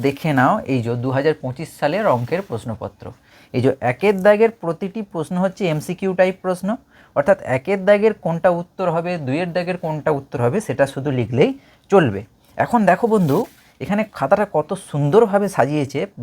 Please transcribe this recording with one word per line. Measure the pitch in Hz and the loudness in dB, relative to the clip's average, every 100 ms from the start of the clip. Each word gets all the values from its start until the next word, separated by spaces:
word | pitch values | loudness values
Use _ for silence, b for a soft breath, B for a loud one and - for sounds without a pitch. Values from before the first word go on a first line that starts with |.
দেখে | 135 139 165 | -2 -2 0
নাও, | 135 139 208 - | 2 4 2 -2
এই | 135 | -2
যে | 117 120 | -2 -2
দু | 131 | -2
হাজার | 131 156 151 | 0 0 0
পঁচিশ | 127 131 156 - | -4 -8 -12 -4
সালের | 147 190 202 | -2 0 0
অঙ্কের | 123 120 175 | 0 -2 -6
প্রশ্নপত্র, | 196 165 120 107 101 - - - b b b | -6 -8 -8 -8 -10 -12 -18 -18 b b b
এই | 127 | 0
যে | 131 - 120 | 0 2 -2
একের | 123 202 196 | 0 0 2
দাগের | 202 208 226 - | 4 4 4 0
প্রতিটি | 165 160 196 220 208 | -8 -6 -6 -8 -8
প্রশ্ন | 170 151 180 | -8 -4 -2
হচ্ছে | 190 185 | -2 -2
এমসিকিউ | 185 151 - 175 190 | -4 -2 -6 -6 -2
টাইপ | 180 185 185 | 2 2 0
প্রশ্ন, | 185 180 190 240 _ b b - | -4 -4 -4 -6 _ b b -2
অর্থাৎ | 143 190 - 135 | 2 0 0 -4
একের | 190 196 | -2 0
দাগের | 185 208 214 214 | 4 4 4 0
কোনটা | 170 165 185 170 | -4 0 0 0
উত্তর | 175 - 180 | -4 -6 -2
হবে, | 165 175 175 | -2 -2 -4
দুইয়ের | 131 147 180 | -2 -2 -2
দাগের | 180 175 180 | -4 -4 -4
কোনটা | 160 156 156 | -4 -4 -2
উত্তর | 139 - 131 | -2 -4 -2
হবে, | 120 190 | 0 0
সেটা | - 127 135 | -2 0 0
শুধু | 139 139 | -2 -2
লিখলেই | 127 113 120 226 269 B B B | -2 0 2 2 0 B B B
চলবে। | 196 139 98 107 _ b b | 4 4 0 -8 _ b b
এখন | 127 233 185 | 0 2 4
দেখো | 180 233 | 2 2
বন্ধু, | 214 156 151 254 b b b | 2 2 2 -2 b b b
এখানে | 131 208 214 | -4 -4 -4
খাতাটা | - 139 202 208 | -4 0 0 0
কত | 156 170 196 - | -2 -4 -6 -6
সুন্দরভাবে | 147 143 196 220 196 202 | -2 2 4 4 2 0
সাজিয়েছে, | - 131 151 131 143 196 - | 0 0 0 -4 -4 -8 -8